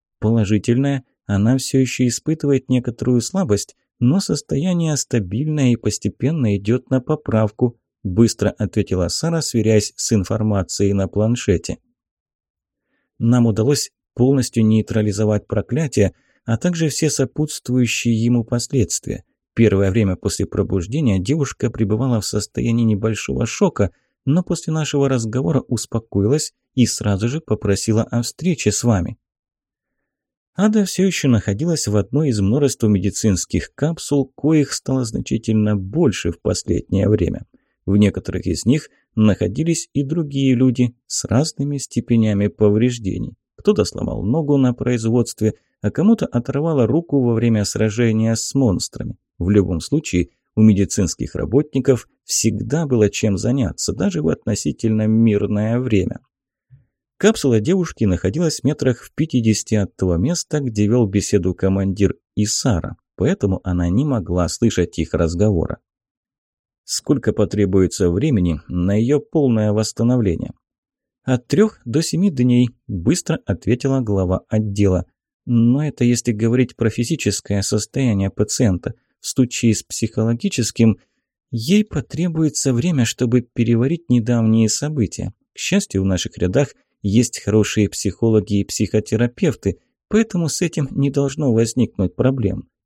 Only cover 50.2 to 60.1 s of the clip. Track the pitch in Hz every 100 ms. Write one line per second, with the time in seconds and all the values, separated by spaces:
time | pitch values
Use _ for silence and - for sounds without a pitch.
50.2 | - _ _ - 110 98 95 - 90 -
51.2 | - - - 117 147 139 127 123 - _
52.2 | - - - 104 107 143 160 127 104 -
53.2 | 113 98 113 135 104 - - 110 202 175
54.2 | 156 - - 104 - - 113 110 107 110
55.2 | 113 104 101 104 107 117 127 107 87 -
56.2 | _ _ _ _ _ - _ _ _ -
57.2 | 202 220 143 113 107 190 170 - 107 87
58.2 | 95 120 170 - - 156 131 123 - -
59.2 | 160 127 113 104 - 110 98 - 92